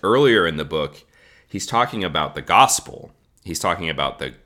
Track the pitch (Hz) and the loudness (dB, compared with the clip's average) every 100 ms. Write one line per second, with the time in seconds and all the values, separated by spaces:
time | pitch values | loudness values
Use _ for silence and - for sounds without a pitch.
0 | 95 123 143 113 85 78 73 78 71 - | 0 4 6 4 2 -2 -4 -4 -4 -8
1 | _ _ _ _ _ 101 - 117 123 113 | _ _ _ _ _ -10 -4 -2 -2 -2
2 | 92 78 73 73 69 90 156 - - - | -4 -2 -4 -6 2 4 6 2 -6 -16
3 | - _ _ _ - 80 98 85 82 76 | -20 _ _ _ -10 -4 -2 -2 -4 -4
4 | 69 - 67 - | -4 -4 -12 -12